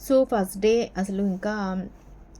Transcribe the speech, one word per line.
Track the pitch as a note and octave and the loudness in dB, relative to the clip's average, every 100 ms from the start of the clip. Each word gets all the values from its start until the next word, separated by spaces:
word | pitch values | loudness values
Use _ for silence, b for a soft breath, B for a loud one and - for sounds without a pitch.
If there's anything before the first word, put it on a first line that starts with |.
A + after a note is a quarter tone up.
| - | 2
So, | C4 | 2
ఫస్ట్ | C4 A#3 F#3 G3 | 4 0 -2 0
డే | G#3+ A#3 A3+ F3+ | 2 2 0 -4
అసలు | F#3+ G3 | -4 -2
ఇంకా | G3+ F#3 G#3 G#3+ F#3+ F#3 - - - - - | -2 -2 -4 -4 -4 -4 -8 -14 -20 -20 -20